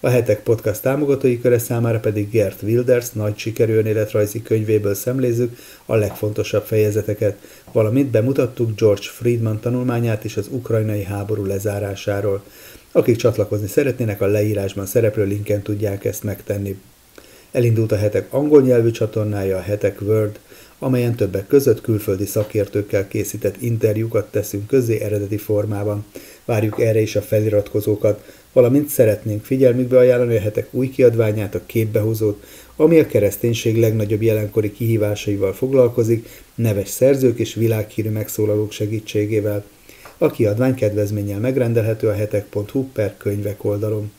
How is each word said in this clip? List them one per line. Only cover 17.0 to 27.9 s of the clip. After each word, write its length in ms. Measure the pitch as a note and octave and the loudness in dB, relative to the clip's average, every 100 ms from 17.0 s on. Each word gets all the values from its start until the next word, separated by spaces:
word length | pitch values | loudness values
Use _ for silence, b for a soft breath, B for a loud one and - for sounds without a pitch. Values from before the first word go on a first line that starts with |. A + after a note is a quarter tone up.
| _ B B B B | _ B B B B
Elindult 400 | C#3 A#2+ A2 A2 | 0 2 2 2
a 40 | G#2+ | 0
Hetek 360 | G#2 G2+ G2 | 0 0 -2
angol 300 | C3 D3 D3 | -2 6 6
nyelvű 280 | B2+ B2 A#2 | 8 4 4
csatornája, 680 | A2+ A2 - G#2+ G#2 F#2+ F#2 | 0 -2 -2 -2 -2 -2 -2
a 40 | |
Hetek 400 | F#2 G2+ G#2 - | -2 -2 -2 -2
World, 380 | G2+ A2 G#2+ G#2 B B B B | 0 2 0 -4 B B B B
amelyen 360 | C3+ B2+ A#2+ | -2 0 0
többek 320 | A2+ G2+ F#2+ G2 | 0 -2 -2 4
között 340 | C#3+ B2 A2 | 4 4 0
külföldi 440 | - G#2+ - F#2+ G2+ | 0 -2 -2 -4 -2
szakértőkkel 840 | - G#2 A2 G2 G#2 G2+ G#2 G2 | -2 -2 -2 -2 -2 -2 -4 -2
készített 540 | A2 G2+ G#2+ G#2 G2+ | -4 -4 -4 -6 -4
interjúkat 680 | A#2+ A2+ A2 G#2+ A2+ A2+ - | -4 0 0 0 0 -2 -2
teszünk 360 | - - G2+ G#2 | -4 -4 -6 0
közzé 340 | C#3 A#2 G#2+ | 0 2 -2
eredeti 360 | G#2+ G#2 G2+ G#2 | -2 -4 -4 -6
formában. 680 | - G#2 G#2 G2+ G#2 G#2 G#2 B B B | -2 -2 0 -4 -4 -4 -8 B B B
Várjuk 360 | - A2+ A2 G#2 | -4 -2 0 0
erre 200 | A2+ A2 | 2 2
is 160 | A2 G#2 | 2 -2
a 60 | |
feliratkozókat, 1000 | G2+ A2 G#2+ G#2 G2+ G#2+ G#2 | 0 0 2 0 0 -2 -2